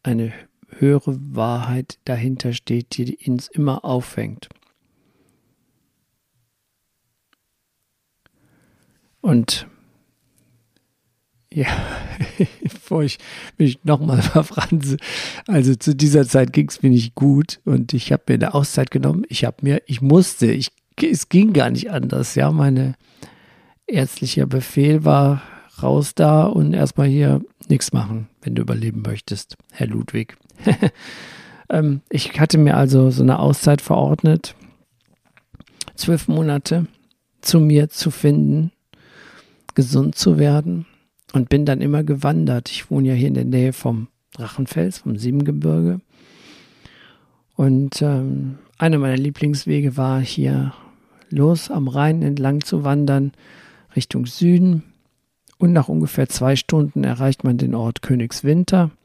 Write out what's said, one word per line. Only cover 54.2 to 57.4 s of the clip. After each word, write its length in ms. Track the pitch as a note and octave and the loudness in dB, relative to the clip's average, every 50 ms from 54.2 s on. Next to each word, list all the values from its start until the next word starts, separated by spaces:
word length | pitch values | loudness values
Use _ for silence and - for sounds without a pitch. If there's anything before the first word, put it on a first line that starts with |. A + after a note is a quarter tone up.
| B2 | -6
Süden. 580 | B2 - - F3+ F3 F3+ F3+ F3+ F#3 F3 D#3+ D#3 _ _ _ _ _ _ _ _ _ _ _ _ _ _ _ | -6 -4 0 2 4 4 6 4 4 2 0 -2 _ _ _ _ _ _ _ _ _ _ _ _ _ _ _
Und 140 | - F3 | 0 2
nach 160 | F3 D#3+ C3 - | 4 2 2 0
ungefähr 400 | - D#2+ D#2 D2+ - - C3+ - | -2 -2 -2 -2 -2 -2 -4 -2
zwei 300 | - - B2+ C3 C3+ B2+ | -2 -2 0 0 0 0
Stunden 480 | - _ - D#3 D3 C#3+ - C#3+ C#3 | 0 _ 0 0 0 0 -2 -2 -2
erreicht 380 | B2+ B2 A#2+ C3+ C3+ C3+ - | -2 -2 -2 0 -2 -2 0